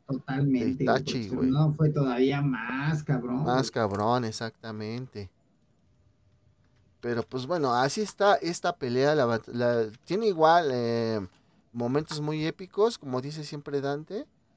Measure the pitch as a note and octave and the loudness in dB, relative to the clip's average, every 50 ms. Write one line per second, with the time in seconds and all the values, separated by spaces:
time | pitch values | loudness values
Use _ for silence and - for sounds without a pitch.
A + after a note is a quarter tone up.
0 | _ - C3+ B2+ - - C3 C#3 C#3+ C#3+ C3 B2 A#2 G#2 A2+ C3+ C#3 B2 A2+ C3+ | _ -8 -8 -6 -6 -4 -2 0 2 2 2 2 2 0 0 0 2 2 2 2
1 | - - - C3 A2 F#2+ - B2+ B2+ C3 C3+ D3 D#3 D3+ D3 - D#3+ D3 - D3 | 0 -2 -4 -4 -4 -4 -4 0 0 2 4 4 4 2 2 2 2 2 2 2
2 | C#3 C3 B2 B2 C3 C3+ C#3 C#3+ C#3+ C#3 B2 A2 A2+ A#2+ B2+ C3+ C#3 D#3 E3 D3+ | 0 0 2 2 2 2 2 2 0 0 -2 -2 -4 -6 -4 -4 -2 -2 -2 -2
3 | D3 - C3+ A#2+ A#2 B2 B2 C3+ D#3 - B2 C3 C3 - - B2+ A2+ G2 G2 G2+ | -2 -2 -2 -2 -2 -2 -2 -2 0 0 2 0 0 0 0 -2 0 0 0 0
4 | G#2 A2+ B2 B2 A#2+ A2 G#2+ - A#2 A2+ - _ - A2+ G#2+ G#2+ G#2+ G#2+ A2+ B2+ | 2 2 2 2 0 -2 -6 -6 -8 -8 -10 _ -14 -12 -10 -8 -8 -8 -8 -8
5 | C3 B2 - G#2+ G2 F2+ _ _ _ _ _ _ _ _ _ _ _ _ _ _ | -10 -12 -12 -12 -12 -14 _ _ _ _ _ _ _ _ _ _ _ _ _ _
6 | _ _ _ _ _ _ _ _ _ _ _ _ _ _ _ _ _ _ _ _ | _ _ _ _ _ _ _ _ _ _ _ _ _ _ _ _ _ _ _ _
7 | - A#2+ - D#3+ D3 - - B2+ B2+ C3+ F3+ E3+ C#3+ B2 A#2+ A#2+ C3 C#3 - G#3+ | -6 -4 -4 -4 -4 -4 -6 -6 -4 -2 -2 0 0 2 2 4 2 2 0 -2
8 | G#3+ G3 - - G3+ G3+ G3 - - E3 F3 - - F3+ F3 - - - - B2+ | -4 -4 -2 2 4 4 4 4 2 -2 -4 -2 -2 -4 -4 -2 -2 -2 2 2
9 | C3+ D3 D#3 D3+ B2+ A#2 A#2 A2 - - A#2+ A#2+ A#2+ A#2+ A#2+ A#2 A2+ G#2+ G#2+ - | 4 4 4 4 4 2 2 0 -2 -4 -4 0 0 2 2 2 0 -2 -4 -10
10 | _ - E3+ G#3+ A#3 G#3+ F#3 D#3+ D#3 D#3 E3 F3 E3 C#3 B2+ B2 A#2+ A#2 A#2 A#2 | _ -4 -2 0 0 0 2 4 6 6 6 6 4 2 0 0 0 0 0 0
11 | A#2 A2+ A2 G#2+ F#2+ - _ _ _ _ _ _ _ _ - A#2 A#2 A#2+ C3 D3+ | 0 0 -2 -2 -4 -6 _ _ _ _ _ _ _ _ -8 -6 -4 -2 0 -2
12 | D#3 - D#3 D3 D3 D3+ D#3 D#3 D3+ D#3+ - - F#3 F#3 - G3 G#3 A#3+ A3+ - | -2 -4 -6 -6 -4 -4 -2 -2 -2 -4 -4 -6 -12 -8 0 2 2 2 2 -2
13 | - C3+ B2+ B2+ C3 C#3+ D3+ D#3 D3 C#3+ D#3 C#3+ - D3+ C#3+ C#3+ C3+ C#3 C#3+ D3 | -8 -6 -4 -4 -4 -6 -8 -10 -10 -10 -10 -10 -8 -4 -4 -2 -2 -2 -4 -4
14 | D#3 - F3+ A3+ D4 - _ _ _ _ _ | -6 -8 -10 -10 -10 -12 _ _ _ _ _